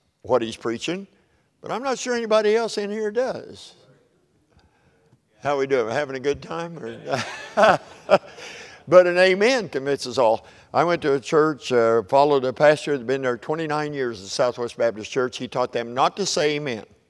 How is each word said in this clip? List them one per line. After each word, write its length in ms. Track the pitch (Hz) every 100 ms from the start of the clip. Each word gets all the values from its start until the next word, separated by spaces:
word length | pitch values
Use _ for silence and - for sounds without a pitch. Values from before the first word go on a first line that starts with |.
| _ _
what 180 | - 123
he's 160 | 113 113
preaching, 500 | - - - 185 196 _ _ _ _ _
but 100 | -
I'm 100 | 202
not 160 | 269 233
sure 160 | 254
anybody 400 | 240 226 214 208
else 240 | 220 226 -
in 140 | 202
here 200 | 214 214
does. 640 | 226 254 131 - 101 - - _ _ _ _ _ _ _ _ _ _ _ _ _ _ _ _
How 160 | 139 143
we 100 | 135
doing? 220 | 131 110
Having 280 | 131 143 135
a 20 |
good 220 | 139 139
time? 360 | - 165 170 170
Or 220 | 113 113 143 131 - - - -
<laughs> 240 | 214 160 - - - - - - - - - - -
but 180 | 180 175
an 100 | 175
amen 520 | 185 185 226 262 175
convinces 480 | 143 135 139 127 120
all. 280 | 113 110 - - _
I 100 | 127
went 180 | 165 170
to 100 | 143
a 60 | 135
church, 520 | - 156 156 139 -
uh, 320 | 123 113 117
followed 400 | 98 139 147 143
a 80 | 127
pastor 400 | 117 151 147 -
that 60 | 143
had 100 | 113
been 140 | 135
there 160 | 131 120
twenty-nine 560 | - 156 160 151 151
years 280 | 143 123 107
at 60 | 98
Southwest 500 | - 123 120 117 -
Baptist 320 | 117 104 104
Church. 280 | 135 127 -
He 100 | 123
taught 240 | 131 123
them 220 | 117 117
not 240 | 123 170 214
to 80 | 185
say 300 | 180 151 147
amen. 280 | 147 110 - _ _